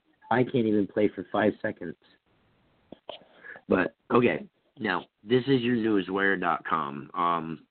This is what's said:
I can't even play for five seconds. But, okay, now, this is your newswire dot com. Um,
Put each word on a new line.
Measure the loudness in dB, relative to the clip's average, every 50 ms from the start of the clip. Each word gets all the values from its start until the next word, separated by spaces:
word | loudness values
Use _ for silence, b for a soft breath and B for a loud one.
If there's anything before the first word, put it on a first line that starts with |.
| _ _ _ _ -6 0
I | 0 0
can't | 2 2 0 0 2
even | 2 2 2 0
play | 0 0 0 0 0
for | 0 -4 -8
five | -4 0 2 2 2 0 0
seconds. | -4 -6 -6 -6 -10 -12 -12 -14 _ _ _ _ _ _ _ _ _ _ _ _ _ _ _ _ _ _ -20 -20 _ -18 -18 B B B B B B B B B B 0
But, | 0 2 0 0 -4 _ _ 0
okay, | 2 4 4 2 0 -2 -6 -12 _ _ _ _ _ -8
now, | -4 -4 -4 -4 -6 -10 _ _
this | -2 0 0 2 2
is | 2 2 2
your | 2 2 0
newswire | 2 2 2 2 2 0 0 0 0 2 2 2 0
dot | 0 -2 -2 -2 -2
com. | -2 -2 -2 -2 -4 -8 -10 -12 -8 -4
Um, | -2 0 0 0 -2 -4 -6 -10 -12 -16 _